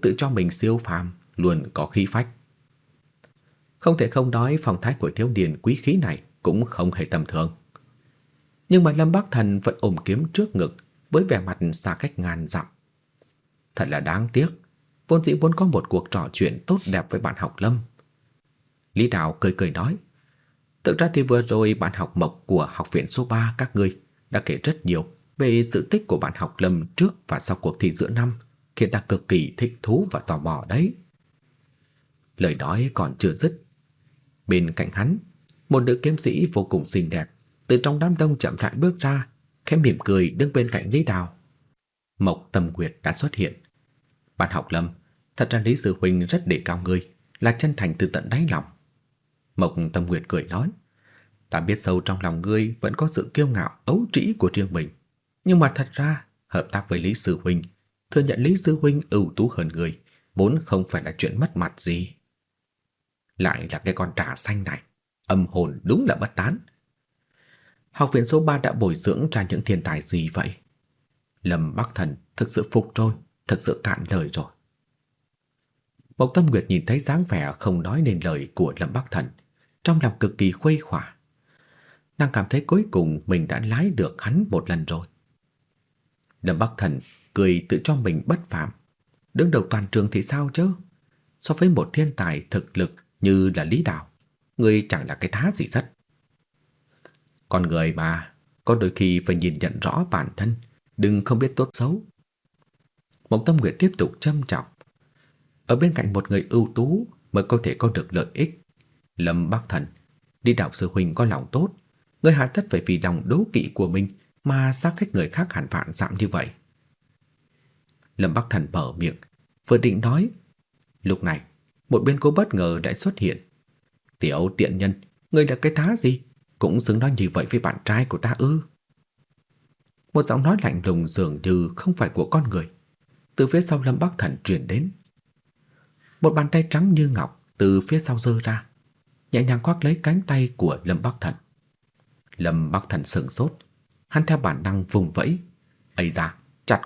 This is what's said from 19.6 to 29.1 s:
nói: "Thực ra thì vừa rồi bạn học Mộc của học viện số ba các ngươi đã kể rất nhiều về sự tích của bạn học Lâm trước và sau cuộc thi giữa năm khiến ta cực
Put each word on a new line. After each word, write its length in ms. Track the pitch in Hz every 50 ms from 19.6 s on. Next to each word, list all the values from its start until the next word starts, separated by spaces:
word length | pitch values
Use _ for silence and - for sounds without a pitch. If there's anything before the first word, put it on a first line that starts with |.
| 95 82
nói: 260 | 69 - 95 139 190 208 - _ _ _ _ _ _ _ _ _ _ _ _ _ _ _ -
"Thực 140 | - 165 160
ra 120 | 170 170 170
thì 80 | 147
vừa 200 | 131 123 123 120
rồi 320 | 120 117 110 110 110 107 107
bạn 180 | 104 95 92 -
học 220 | 95 92 - - 90
Mộc 260 | 85 80 - - _
của 240 | - 95 85 73 69
học 160 | - - 85 -
viện 160 | - 85 - -
số 180 | - 127 123
ba 300 | 120 113 113 113 113 117 -
các 180 | 131 127 -
ngươi 240 | 104 101 95 92 - _ _ _ _ _ -
đã 100 | - 107
kể 180 | - - - - -
rất 220 | 151 160 - -
nhiều 220 | - 87 82 165 - - _ _ _ _ -
về 240 | 139 127 117 117 117
sự 240 | 117 - - - -
tích 160 | - 214 214 -
của 100 | 90 -
bạn 160 | - 73 -
học 200 | - 87 - - -
Lâm 280 | 92 92 90 85 80 - -
trước 200 | - 175 202 - - _ -
và 120 | 82 -
sau 180 | - - 90 -
cuộc 160 | - 82 78 -
thi 120 | 98 87
giữa 180 | 78 - - -
năm 300 | 117 117 120 123 117 - - _ _ _ _ _ -
khiến 160 | - 113 95
ta 80 | - 101
cực 280 | - -